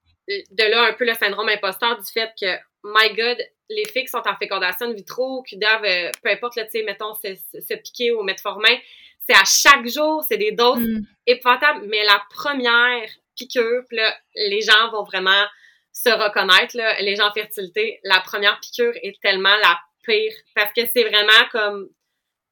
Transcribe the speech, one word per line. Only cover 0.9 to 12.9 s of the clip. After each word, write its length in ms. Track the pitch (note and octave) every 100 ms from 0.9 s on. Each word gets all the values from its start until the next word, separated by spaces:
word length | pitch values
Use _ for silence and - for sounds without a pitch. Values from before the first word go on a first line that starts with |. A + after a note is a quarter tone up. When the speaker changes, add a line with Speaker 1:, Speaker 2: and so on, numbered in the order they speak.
Speaker 1:
peu 100 | A3
le 100 | A#3+
syndrome 340 | A3+ G#3 G3 A3
imposteur 480 | G#3 F#3+ - A#3 A#3+
du 120 | -
fait 180 | A3+ A3 -
que, 160 | F#3+ - _ _
my 300 | G#3 G#3+ G#3+
God, 240 | G#3 A#3+ A#3 - _ -
les 140 | G#3+ G#3+
filles 100 | C4
qui 80 | C4
sont 160 | A#3 A3
en 100 | F#3+
fécondation 500 | G3+ G3 F3+ F#3 A#3+
in 60 |
vitro, 500 | G3+ - A#3+ C4 B3+
qui 120 | B3 F#3+
doivent, 280 | G#3+ A3
euh, 260 | G#3 F3+ E3 -
peu 80 | A3
importe, 260 | G3+ A#3+ -
là, 80 |
tu 80 | -
sais, 100 | A3+
mettons, 320 | G#3+ G3 G#3+
se, 200 | G#3 G3+ F#3
se, 240 | - G#3
se 140 | -
piquer 360 | G#3 - - A#3
ou 120 | A3+
mettre 180 | F#3+ F#3
metformin, 320 | G#3 G3 A3 B3+ - - - _ -
c'est 100 | G3+
à 80 |
chaque 420 | G3+ - D4 C4 A#3
jour, 380 | C#4 D4+ D#4 -
c'est 80 | G#3
des 140 | G#3+
doses 300 | G3 A#3+ B3+
Speaker 2:
Mm. 220 | A#3 A3 G#3 _ A#3
Speaker 1:
épouvantables. 580 | A#3+ B3 B3+ D4 G#3 G#3
Mais 160 | G#3+
la 180 | G#3 G3+ -
première 800 | - D4 C#4 A#3+ A#3 B3